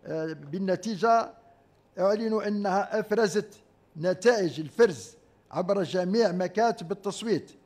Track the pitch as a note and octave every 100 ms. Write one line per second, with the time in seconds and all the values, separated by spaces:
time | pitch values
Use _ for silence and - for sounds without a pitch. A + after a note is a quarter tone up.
0 | - D#3+ D#3+ D#3 C#3+ E3+ F#3+ F3+ G#3+ G3+
1 | A3 A#3 - - - _ _ _ _ -
2 | F#3 G#3+ A3+ A3 G#3 G#3 G3+ F#3+ G3+ A3
3 | G#3+ G#3 G#3+ F#3 G3+ - _ _ _ D#3+
4 | F3 F#3 A3 A#3 F3+ C#3 D#3 - A#3 C3+
5 | - - _ _ _ D3+ F3+ G3+ E3 F#3
6 | F3+ G#3+ A3 F3+ F3+ F3+ A#3 A3+ E3 G3
7 | G3+ - A3 F3 - -